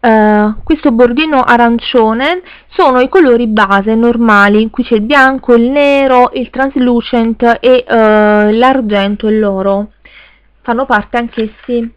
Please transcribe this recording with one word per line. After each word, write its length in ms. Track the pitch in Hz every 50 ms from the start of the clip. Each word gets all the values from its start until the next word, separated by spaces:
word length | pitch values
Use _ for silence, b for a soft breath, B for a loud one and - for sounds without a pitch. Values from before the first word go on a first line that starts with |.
| -
eh, 500 | 233 220 220 214 214 214 208 208 214 214 - -
questo 280 | - 330 294 - 294
bordino 500 | 233 226 247 240 240 247 320 320 302 262
arancione 1000 | 247 - 240 233 240 233 233 233 - - - 254 226 220 220 233 262 294 349 370 370 B B B B B
sono 320 | - - 370 285 254 254
i 60 | 247 262
colori 380 | - 381 339 269 240 233 247
base 480 | 220 214 214 208 190 196 196 196 214 226
normali, 720 | 226 233 240 240 233 233 226 208 202 202 202 202 214 220 220
qui 120 | - - 240
c'è 120 | - 240
il 60 | 214
bianco, 520 | 208 226 294 285 262 262 269 262 - - 247
il 160 | 233 233 247
nero, 640 | 269 294 285 285 285 277 269 269 254 247 247 247 -
il 160 | 262 247 -
translucent 1080 | - 247 262 269 269 277 247 247 240 233 226 - - 240 226 226 226 - 247 233 233 -
e, 240 | - 254 254 254 247 -
eh, 640 | 233 226 220 214 214 214 214 208 208 208 208 208
l'argento 760 | 214 226 240 254 269 262 240 208 208 202 196 202 208 208 - 214
e 100 | 214 214
l'oro, 540 | 214 202 196 190 190 196 196 196 208 214 _ _ b b b b b b b b b b _ _ _
fanno 240 | - 233 233 269 262
parte 300 | 247 208 208 - - 240
anch'essi 760 | 233 233 - - 220 214 214 _ - - 247 240 233 233 -